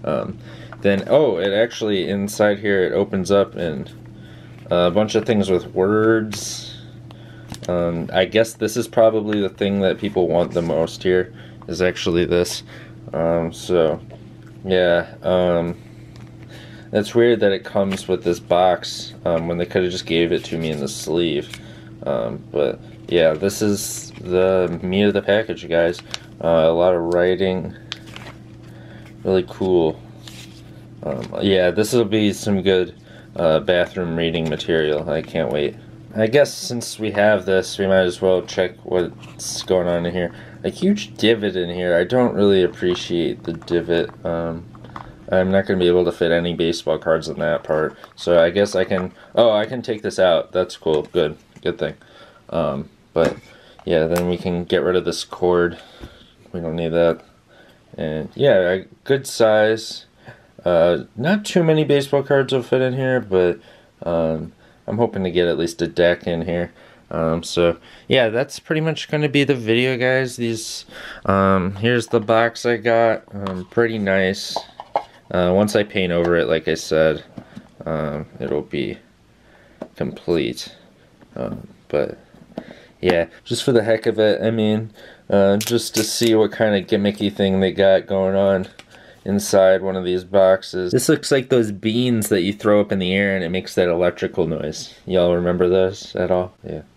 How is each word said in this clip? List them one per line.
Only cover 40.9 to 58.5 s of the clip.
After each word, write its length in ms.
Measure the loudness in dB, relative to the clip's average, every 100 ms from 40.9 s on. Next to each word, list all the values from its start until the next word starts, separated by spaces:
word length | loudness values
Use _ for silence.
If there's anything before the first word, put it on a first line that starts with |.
| 0 -4 -2
divot 400 | 0 2 0 -2
in 120 | -4
here. 280 | -2 2 2
I 80 | 2
don't 280 | 2 2
really 300 | 4 4 4
appreciate 800 | 2 0 -2 -2 -2 -2 -2 -4
the 80 | -8
divot. 760 | -10 -2 -4 0 -2 -2 -6 -6
Um, 400 | -4 -4 -8 -12 -20 -18 -18 -18 -20 -2
I'm 220 | 0 2
not 140 | 2 2
gonna 140 | 2
be 80 | 4
able 180 | 4 2
to 80 |
fit 180 | 0 0
any 220 | 2 0
baseball 460 | -2 -2 -2 -2 -4
cards 280 | 0 -2 -2
in 120 | -6
that 240 | -2 -2
part. 340 | -2 -2 -2 -6 -20 -8
So 260 | 2 4
I 100 | 4
guess 240 | 2 0 0
I 100 | -2
can... 260 | -2 -4 -10 -6
Oh, 180 | 2 4
I 140 | 4 -2
can 160 | -6
take 220 | -6 -6
this 140 | -6 2
out. 360 | 2 2 0
That's 240 | -4 -4 -4
cool. 240 | -2 -2
Good. 360 | 0 -2 -2 -4 _ -8
Good 160 | -6 -4
thing. 180 | -6 -8 -20 -20 -20 _ -8
Um, 400 | -4 -2 -4 -10 _ _
but 240 | 0 0 0 -18 -20 -20 -14 0
yeah, 200 | 0 2
then 240 | 0 0
we 80 | -2
can 260 | -2 -4
get 200 | 0 0
rid 120 | 2 0
of 80 |
this 220 | -2 -6 -10
cord. 520 | -2 2 2 2 -4 -18 -20 -20 -20 -20 _ -14
We 80 | -10
don't 160 | -8 -6
need 160 | -2
that. 320 | 2 2 0 -8 _ _ _ -20 _ _ -10
And 320 | -6 -6 -8 0
yeah, 240 | 4